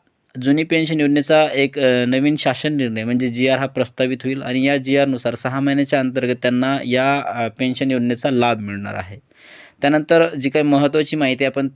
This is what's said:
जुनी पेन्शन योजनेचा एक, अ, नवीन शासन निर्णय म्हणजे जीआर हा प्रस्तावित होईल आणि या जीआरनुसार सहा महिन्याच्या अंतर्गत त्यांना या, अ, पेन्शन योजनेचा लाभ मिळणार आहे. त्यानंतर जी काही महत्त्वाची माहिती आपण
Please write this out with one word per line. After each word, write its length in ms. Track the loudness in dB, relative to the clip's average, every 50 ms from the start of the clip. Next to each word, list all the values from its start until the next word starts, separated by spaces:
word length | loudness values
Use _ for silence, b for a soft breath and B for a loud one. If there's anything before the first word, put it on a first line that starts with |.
| _ _ _ _ _ _ -12 -4
जुनी 200 | 0 0 0 0
पेन्शन 380 | 0 0 0 0 0 0 0 0
योजनेचा 480 | 2 2 2 0 2 4 4 4 4 2
एक, 260 | 2 0 0 0 0 2
अ, 260 | 2 4 4 2 2
नवीन 320 | 2 2 2 2 2 0
शासन 400 | 0 0 -2 -2 -2 -4 -4 -2
निर्णय 280 | -2 -2 -4 -4 -4 -4
म्हणजे 240 | -2 -2 -2 -2 -2
जीआर 300 | -2 0 0 2 2 0
हा 80 | -2
प्रस्तावित 500 | -2 -2 -4 -4 -4 -2 -2 -2 -2 -2 -4 -6
होईल 180 | -6 -6 -6
आणि 240 | -6 -4 -2 0 2
या 100 | 2 0
जीआरनुसार 580 | 0 0 0 2 2 2 2 0 -2 -4 -4 -4
सहा 260 | -4 -4 -4 -4 -2
महिन्याच्या 400 | 0 0 0 0 0 0 0 0
अंतर्गत 340 | 0 -2 -2 -2 -2 -2 -2 -2
त्यांना 360 | 0 0 0 2 2 0 0 -2 -2
या, 360 | 0 0 2 2 2 0 0 -2
अ, 220 | -4 -4 -4 -4 -6 -4 -4
पेन्शन 320 | -4 -4 -2 -2 -2 -2
योजनेचा 400 | 0 0 0 0 -2 -2 -2 0
लाभ 300 | 2 2 2 2 0 -2
मिळणार 340 | -4 -8 -8 -8 -8 -8 -8
आहे. 240 | -10 -10 -12 -16 -20 -20 B B B B B B B B B B _
त्यानंतर 540 | 0 2 2 2 2 4 4 4 4 2 0
जी 160 | -2 -2 0
काही 140 | 0 2 2
महत्त्वाची 520 | 4 4 4 2 2 2 0 0 0 -2
माहिती 280 | 0 0 0 0 0 0
आपण 240 | 0 0 -2 -4 -2 -2